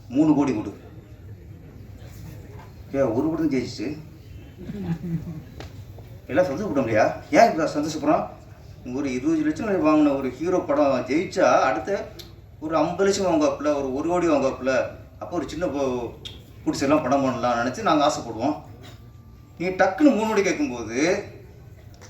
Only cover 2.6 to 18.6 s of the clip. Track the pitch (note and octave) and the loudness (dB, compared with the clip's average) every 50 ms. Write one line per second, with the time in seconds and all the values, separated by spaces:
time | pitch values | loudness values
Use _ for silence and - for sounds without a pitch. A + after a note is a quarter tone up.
2.6 | - - - - - - C3+ C#3 C3+ A#2 A2 B2+ D3+ D#3+ E3 D#3 D#3+ C#3+ C3 B2+ | -16 -18 -18 -18 -12 -4 0 2 2 2 2 2 0 0 0 0 0 2 2 0
3.6 | A2 - - - G#2+ C#3 D#3 - - - - - - - - - - - - - | -2 -4 -6 -8 -8 -6 -8 -8 -12 -16 -18 -18 -18 -18 -16 -16 -16 -18 -18 -14
4.6 | F#3 - G#3 G#3 F#3 E3+ E3 - F#3 F3 E3 D#3+ - E3 D#3 D3+ - - - - | -12 -10 -10 -6 -4 -4 -4 -4 -4 -6 -6 -6 -6 -8 -12 -12 -14 -14 -16 -16
5.6 | - - - - - - - - - - - - - - B2+ C#3 C#3 C#3 - F#3 | -16 -14 -14 -16 -16 -16 -16 -18 -18 -18 -18 -16 -10 0 2 2 2 2 0 -4
6.6 | G#3+ F#3 D3 C#3 A#2+ A2 G#2+ - - - - - - - C#3+ F#3+ A3+ A3 E3 D#3 | -4 -2 -2 0 0 2 4 4 4 2 2 -2 -4 2 6 8 8 8 6 2
7.6 | D#3 - - D3+ D3+ D#3+ - - D3 G#3+ - - - - - - - - - - | -2 -2 -2 -2 -4 -4 -4 -2 2 2 2 2 0 -4 -10 -16 -18 -20 -20 -20
8.6 | - - - - - B2 B2 - - C3 B2 - - D#4 E4 D#4 D4+ D4+ D4+ - | -20 -20 -20 -16 -12 -8 -6 -4 -4 -4 -4 -2 0 0 0 2 0 0 -2 -2
9.6 | A#3+ G#3+ F#3+ F3 D3+ D3+ D#3 D3+ D3+ C#3+ C3+ C#3 C3 B2+ B2 - D#3+ F3+ F3+ F3 | -2 0 0 2 4 4 6 6 6 4 4 2 -2 -4 -4 -4 -2 0 0 0
10.6 | - - C#3+ D3 D3 C#3 C3 A#2+ - A#2+ C#3 E3 F#3+ - - F#3+ D#3+ - - - | 2 2 2 4 4 4 4 2 0 0 0 0 0 0 0 2 4 4 6 4
11.6 | - C3 - - - G3 G3 A3 - - - - - - - - - - - - | 4 2 0 0 -2 -4 -4 -4 -4 -8 -14 -16 -18 -18 -20 -20 -20 -20 -16 -12
12.6 | D#3 D#3 D#3+ D#3 D3+ E3+ F3 F#3+ G3 G3 F#3+ G3 F#3+ F3+ E3 D3+ D3 C#3 C#3 C#3 | -6 -2 0 0 0 0 0 2 2 2 2 2 2 2 2 4 2 2 0 0
13.6 | C#3+ D3+ D3 C#3 C3+ C3 B2+ C#3+ D#3+ E3 F3 F3 E3+ E3 D3+ C3+ C3 C3 A#2+ - | 0 0 0 0 -2 -2 -4 -4 -2 0 0 2 2 4 4 4 2 0 0 -2
14.6 | B2 C3 C3 A#2+ - - - - - - - - - - E3+ E3+ C3+ - - D#3 | -2 0 0 0 0 -2 -6 -12 -18 -20 -16 -14 -12 -6 -4 -4 -4 -4 -4 -4
15.6 | C#3 C3 C3 C#3+ C#3 B2+ B2 A#2+ A#2+ A2 - - - - - - - - - - | -4 -2 -2 0 -2 -2 -2 -2 -4 -8 -10 -12 -16 -16 -16 -18 -18 -20 -20 -6
16.6 | - D#3 - - C#3+ C3+ D3+ D3 - - C#3+ C3+ C3 C3 A#2+ A#2 A#2+ B2 B2 A#2+ | -4 -4 -2 0 2 4 4 4 4 4 2 2 2 2 0 0 0 0 2 2
17.6 | B2 B2+ A2+ - - - D#3 D3 C#3+ D3+ - D3+ - A#2 G#2+ A2 B2 D3 D3+ - | 0 -2 -2 0 0 2 4 4 4 4 2 0 -4 -8 -6 -2 -2 -2 -2 -2